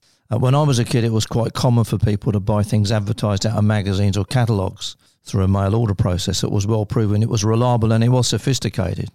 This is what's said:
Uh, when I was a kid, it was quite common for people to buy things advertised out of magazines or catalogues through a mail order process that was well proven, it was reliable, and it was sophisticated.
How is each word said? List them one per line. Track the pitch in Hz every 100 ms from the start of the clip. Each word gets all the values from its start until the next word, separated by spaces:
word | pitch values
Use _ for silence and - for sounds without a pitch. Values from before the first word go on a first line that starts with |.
| _ _ -
Uh, | 113
when | 127
I | 139
was | 151 123
a |
kid, | 117 123
it | 113
was | 110
quite | - 123 113
common | - 131 120
for | 110 107
people | - 104 110
to | 104
buy | 95 104
things | 101 107 101
advertised | 110 101 104 107 98 107
out | 104
of |
magazines | 107 107 95 95 101 98
or | 95
catalogues | 127 117 104 92 92 - - _ _
through | - 98
a | 92
mail | 98 98
order | 110 117
process | 98 - 90 - 90
that | -
was | 104 98
well | 110
proven, | 104 - 107 104
it | 113
was | 113
reliable, | 104 113 123 123 110
and | 113
it | 117
was | 127 117
sophisticated. | 107 - 131 - - 87 - 107